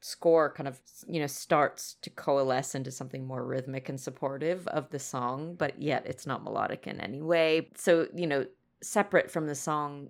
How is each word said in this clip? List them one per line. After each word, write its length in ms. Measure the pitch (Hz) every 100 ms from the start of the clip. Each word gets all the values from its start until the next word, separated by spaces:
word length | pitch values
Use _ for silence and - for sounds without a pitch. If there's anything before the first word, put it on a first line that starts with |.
score 500 | - - 170 165 151
kind 160 | - 139
of, 140 | 135 _ - -
you 140 | 170
know, 60 | 147
starts 680 | - - 156 143 - - -
to 80 | -
coalesce 680 | - - 139 135 123 127 139
into 160 | 135
something 340 | 131 131 135 131
more 200 | 127 123
rhythmic 420 | 131 127 135 131
and 140 | 135
supportive 680 | 135 127 139 139 156 180 175
of 220 | 151 131
the 100 | 147
song, 560 | - 135 120 131 160 175
but 260 | 147 -
yet 240 | 147 127 -
it's 220 | - -
not 160 | 127
melodic 420 | 104 113 107 - -
in 140 | 98
any 220 | - 135
way. 480 | 156 170 160 160 160 -
So, 320 | - 170 160
you 140 | - 170
know, 180 | 143 127 - _ _ -
separate 460 | 214 202 180 -
from 160 | 170 156
the 80 | 143
song, 540 | - 151 147 143